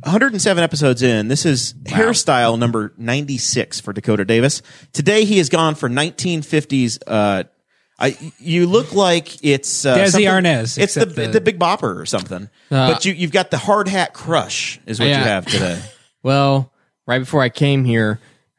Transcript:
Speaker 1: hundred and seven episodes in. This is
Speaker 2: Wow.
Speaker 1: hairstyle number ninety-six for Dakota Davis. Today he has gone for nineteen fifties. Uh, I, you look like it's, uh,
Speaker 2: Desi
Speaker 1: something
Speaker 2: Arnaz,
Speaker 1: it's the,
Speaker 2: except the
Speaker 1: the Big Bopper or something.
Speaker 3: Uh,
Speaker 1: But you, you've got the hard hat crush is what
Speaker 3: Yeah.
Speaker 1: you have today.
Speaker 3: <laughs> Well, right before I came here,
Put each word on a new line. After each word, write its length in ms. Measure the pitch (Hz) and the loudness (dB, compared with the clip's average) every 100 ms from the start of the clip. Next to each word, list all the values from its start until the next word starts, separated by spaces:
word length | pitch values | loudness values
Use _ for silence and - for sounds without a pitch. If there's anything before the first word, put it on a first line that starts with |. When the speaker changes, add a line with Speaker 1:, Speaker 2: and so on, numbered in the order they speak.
| - | -2
Speaker 1:
hundred 260 | 202 269 | 2 2
and 100 | 208 | 0
seven 220 | 208 175 | 0 2
episodes 400 | 165 143 143 120 | 0 2 0 2
in. 240 | 127 110 107 | 2 2 0
This 180 | 147 156 | 0 0
is 300 | 127 - - | 0 -4 -10
Speaker 2:
Wow. 220 | - 196 | -6 0
Speaker 1:
hairstyle 600 | 226 226 - 131 117 113 | 0 0 0 2 2 2
number 360 | 120 113 104 - | 0 -2 -6 -8
ninety-six 840 | 117 135 143 131 - 123 - - | -4 -4 -4 -6 -4 -4 -4 -8
for 100 | - | -10
Dakota 320 | 101 - 107 | -6 -2 -2
Davis. 380 | 98 113 131 - - - - | 2 2 2 -2 -10 -20 -8
Today 320 | - 151 214 208 | -2 2 2 4
he 140 | 208 | 2
has 100 | 147 | 2
gone 260 | 170 160 147 | 2 0 0
for 140 | 127 | -4
nineteen 520 | 123 156 - 185 165 | -2 -2 -4 -4 -4
fifties. 580 | 143 156 - 139 120 113 - | -2 -2 0 0 0 -2 -4
Uh, 380 | 110 104 95 85 _ _ _ _ - | 0 0 0 -6 _ _ _ _ -4
I, 180 | 131 - 160 - | -4 -4 -12 -12
you 260 | 156 170 175 | -2 0 4
look 280 | 214 160 | 2 2
like 500 | 196 190 170 160 - 147 | 2 2 2 -2 -4 0
it's, 400 | 135 - - 143 | 0 -2 -4 2
uh, 120 | 127 | 4
Speaker 2:
Desi 140 | 196 | 4
Speaker 1:
something 140 | 190 196 | 4 4
Speaker 2:
Arnaz, 340 | 185 175 135 | 2 2 0
Speaker 1:
it's 120 | 113 - 196 151 | -2 -2 -2 0
the, 60 | |
Speaker 2:
except 120 | 151 151 | -2 -2
the 120 | 110 | -2
Speaker 1:
the 140 | 220 | 0
Big 180 | 190 180 | 0 0
Bopper 400 | 175 208 117 90 | -2 0 -4 -6
or 60 | - | -6
something. 440 | 104 90 92 104 _ _ | -6 -6 -12 -14 _ _
Speaker 3:
Uh, 220 | 135 131 | 0 2
Speaker 1:
But 100 | - 190 | 2 -2
you, 80 | |
you've 180 | 170 170 | -2 0
got 180 | 180 185 | 0 0
the 60 | 143 | -2
hard 300 | - 214 190 | 2 2 2
hat 240 | 190 175 | -2 -2
crush 640 | - 160 165 - - - - - | -6 -2 -2 -2 -6 -8 -10 -10
is 140 | 110 | -2
what 80 | 135 | 0
Speaker 3:
Yeah. 100 | 139 | 2
Speaker 1:
you 60 | 123 | 0
have 200 | 98 90 | -2 -2
today. 340 | 98 92 87 - - | -2 -2 -4 -10 -20
Speaker 3:
<laughs> 220 | _ _ | _ _
Well, 480 | 131 139 139 135 131 _ _ _ - | 0 2 2 0 -2 _ _ _ -4
right 140 | 127 | -2
before 220 | 127 151 | 0 0
I 80 | 127 | 0
came 340 | - 143 139 | 0 0 2
here, 360 | 127 117 107 107 - _ _ | 2 2 0 -2 -10 _ _